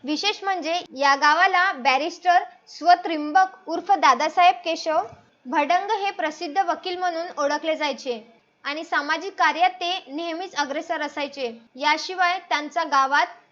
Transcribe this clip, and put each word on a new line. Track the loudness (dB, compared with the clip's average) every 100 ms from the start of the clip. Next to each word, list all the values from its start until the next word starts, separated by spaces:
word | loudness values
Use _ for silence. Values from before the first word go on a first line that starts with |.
विशेष | -6 -4 -2 -4
म्हणजे | -4 -4 -2 -4 -6
या | 0 2 4
गावाला | 4 4 4 4 0
बॅरिस्टर | 0 0 2 0 -2 2 2 2 -14 _
स्वत्रिंबक | -4 4 4 4 -4 0 2 2 -2 -8
उर्फ | -6 0
दादासाहेब | 4 6 4 2 4 4 4
केशव | -2 -4 0 -2 -2 -12 _ _ -4
भडंग | -2 2 0 2 -2
हे | -2
प्रसिद्ध | -2 -6 -4 -4 -2
वकील | 0 -2 -4 -4
म्हणून | -4 -4 -8 -2
ओळखले | 0 0 -2 -2
जायचे | -4 -6 -6 -8 -10 _ _ _
आणि | -10 -8
सामाजिक | -4 -4 -2 -4 -6 0
कार्यात | 0 4 0
ते | 0 -6 -6 -8
नेहमीच | -8 -8 -8 -8
अग्रेसर | -6 -4 -4 -6 -6
असायचे. | -6 -6 -8 -6 -8 -10 _
याशिवाय | -4 0 0 -2 -2 0 0 -4
त्यांचा | -4 -2 -4
गावात | 0 2 2 2 0 -4 _